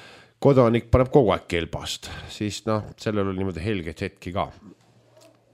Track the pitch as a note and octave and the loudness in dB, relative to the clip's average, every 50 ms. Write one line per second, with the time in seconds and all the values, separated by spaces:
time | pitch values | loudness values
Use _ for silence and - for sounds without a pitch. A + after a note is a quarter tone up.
0 | - - - - - _ _ - - C#3 C#3+ C3 B2 A2+ A#2 A#2 A2+ - - B2 | -20 -20 -20 -20 -20 _ _ 0 2 4 6 6 6 6 4 2 0 2 2 2
1 | B2+ B2+ - D3 B2 G2 F2 - - - F2+ E2+ E2 D2+ - C#2+ - - - - | 4 6 4 4 6 4 2 0 -2 -4 -4 -4 -4 -4 -8 -10 -10 -10 -12 -12
2 | - - - - - - - - G#2+ G#2 F#2+ - - A2 G#2+ G#2+ G#2 G#2+ - - | -12 -14 -16 -16 -16 -14 -10 -8 -6 -6 -6 -6 -4 -4 -4 -4 -4 -8 -12 -8
3 | - A2+ G#2+ G#2 G2 G2 F#2+ F#2 G2 F#2+ F2 E2 D#2+ A2+ G#2+ F#2+ D#2+ E2 D#2+ - | -6 -4 -2 -2 -2 -2 -2 -4 -4 -4 -6 -6 -4 -4 -4 -4 -6 -8 -8 -8
4 | G2+ F#2 - - - F2+ F2 G2 E2 D2 - - - - - _ _ _ _ _ | -8 -8 -8 -10 -12 -8 -6 -4 -6 -6 -8 -16 -20 -20 -20 _ _ _ _ _
5 | _ _ _ _ _ _ _ _ _ _ | _ _ _ _ _ _ _ _ _ _